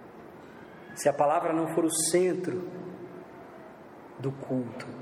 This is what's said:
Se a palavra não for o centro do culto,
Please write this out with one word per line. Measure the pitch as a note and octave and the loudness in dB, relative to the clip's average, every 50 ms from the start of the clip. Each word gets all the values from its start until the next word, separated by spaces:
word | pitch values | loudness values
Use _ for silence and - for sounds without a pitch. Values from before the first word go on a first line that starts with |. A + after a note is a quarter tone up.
| - - - - - - - - - - - - - - - - - - - | -16 -16 -16 -16 -16 -16 -16 -16 -16 -16 -16 -16 -16 -16 -16 -16 -14 -12 -4
Se | - - C#3+ | 2 4 4
a | C#3 | 6
palavra | - D3 C#3+ D#3 E3+ E3+ E3 | 6 6 6 6 6 4 4
não | D#3+ E3 D#3+ D#3 D#3+ | 4 4 2 4 4
for | E3+ D#3+ | 4 4
o | D#3 | 4
centro | - - - - - F3+ F#3 F#3 D#3+ - - - - - - - - - - - - - - - - - - - - - - - - - - - - - - - - - - - - - | 4 4 4 6 6 6 6 6 4 2 0 0 -2 -2 -4 -4 -8 -8 -8 -10 -10 -10 -12 -12 -12 -12 -14 -14 -14 -16 -16 -14 -14 -14 -16 -16 -16 -16 -16 -16 -16 -16 -16 -14 -8 -4
do | B2 C#3 | -4 -2
culto, | C3+ - - - C3 B2+ A#2+ A2+ G#2+ - - - - - | -2 -4 -2 0 0 0 0 -2 -4 -8 -8 -8 -10 -10